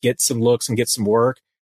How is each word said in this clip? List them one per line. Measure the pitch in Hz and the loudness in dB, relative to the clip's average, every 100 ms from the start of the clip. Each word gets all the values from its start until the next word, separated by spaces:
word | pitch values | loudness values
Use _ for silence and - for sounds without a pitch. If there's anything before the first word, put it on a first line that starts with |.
get | 120 123 | -4 -2
some | - 120 | -2 0
looks | 117 120 - | 0 0 0
and | 117 | -2
get | 120 | -2
some | - 104 | -2 0
work. | 110 120 127 _ _ | 2 2 -2 _ _